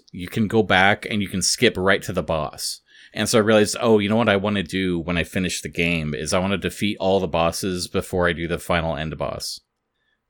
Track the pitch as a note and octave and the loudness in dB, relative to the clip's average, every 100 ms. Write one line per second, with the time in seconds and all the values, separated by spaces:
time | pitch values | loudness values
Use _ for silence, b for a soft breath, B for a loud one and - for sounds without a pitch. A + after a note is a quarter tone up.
0 | _ F#2 F2+ - G2+ A2+ F#2+ F#2+ G2 G#2+ | _ -12 -6 -2 2 2 4 4 4 2
1 | - G#2 F#2+ G2 - - A#2 F#2+ F#2+ G2 | -4 -6 -4 -2 -2 2 2 2 2 0
2 | - F2+ D#2 D#2+ C#2+ - - - b b | 0 -4 -2 -4 -4 -8 -10 -10 b b
3 | b - G#2+ A#2 G#2 G#2+ G#2 - A#2+ A2 | b -4 2 4 6 6 4 2 4 4
4 | G2+ A2 A2 G2 G2+ G2+ E2+ F#2+ F#2 F2 | 4 2 4 2 2 -2 -2 -2 0 -2
5 | D#2+ F2 E2 G2 F2 - - D2 E2+ E2+ | -2 -2 -2 -2 -4 -4 -8 -2 0 0
6 | D2+ C2+ D#2 F#2 F#2+ G2 F2 - G#2 G#2 | -2 -6 -2 -2 0 -2 -4 -4 -4 -2
7 | F#2+ F#2+ F#2 E2 E2+ - G2 F2+ E2+ F#2+ | 0 2 0 0 0 0 -4 -4 -4 -6
8 | - F2+ F2 E2 E2 E2 - F2 D#2+ C#2+ | -4 0 0 -2 -4 -6 -2 -2 -2 -4
9 | D#2 C#2+ - - - - _ _ _ _ | -6 -6 -8 -6 -10 -12 _ _ _ _
10 | _ _ | _ _